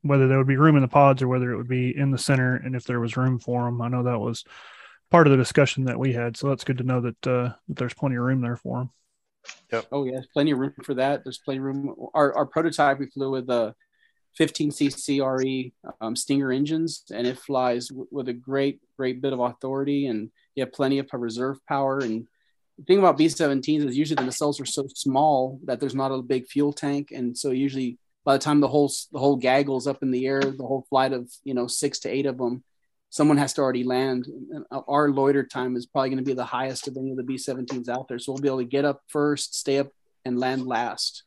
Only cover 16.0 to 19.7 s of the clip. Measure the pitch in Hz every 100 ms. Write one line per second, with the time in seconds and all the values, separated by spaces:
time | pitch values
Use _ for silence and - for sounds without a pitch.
16 | 113 120 - 139 135 127 147 160 165 156
17 | _ 104 123 131 - 135 127 120 123 131
18 | 123 143 127 120 127 135 139 135 _ _
19 | 131 123 135 131 123 120 131